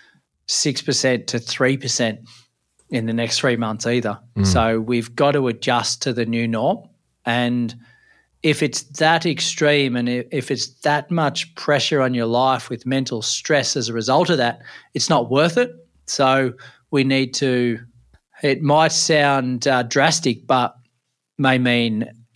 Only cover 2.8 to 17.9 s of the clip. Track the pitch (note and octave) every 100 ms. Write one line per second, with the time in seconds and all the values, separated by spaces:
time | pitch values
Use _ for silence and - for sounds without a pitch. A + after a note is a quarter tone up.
2.8 | _ B2+ A2+ A2+ A#2 - C3+ A#2 A2+ A2
3.8 | A#2+ A#2+ A2 G#2 - - G2 F#2+ A2+ A2+
4.8 | A2 A#2+ A#2 A#2 C#3+ C#3+ C3 A2+ - A#2+
5.8 | A2 - C#3 A#2 A2+ A#2 A#2 A2+ B2+ A#3
6.8 | - _ _ _ A#2+ A#2+ B2 A#2+ A#2 -
7.8 | - _ _ _ _ _ D#3 D3 C#3+ -
8.8 | - C#3 D#3+ E3 E3+ D3+ - - D3+ D3
9.8 | C3+ B2 A#2+ B2 A#2+ D3 - B2+ - -
10.8 | D3 D3 - E3+ D3 E3 - - - C#3+
11.8 | - D3 C3 B2 A2+ A#2+ C3 B2+ - A#2+
12.8 | B2+ C3+ B2 A#2 - - - D3 B2+ C#3+
13.8 | A2+ A#2 A2+ C#3 F3 D#3 A#2+ A#2 - -
14.8 | - - - D3 A#2+ C3+ E3+ E3+ B3 -
15.8 | _ _ - - C3+ C3+ C3 B2 - -
16.8 | _ C#3+ C3+ C3+ C3 - C3+ B2 A#2+ A2+
17.8 | -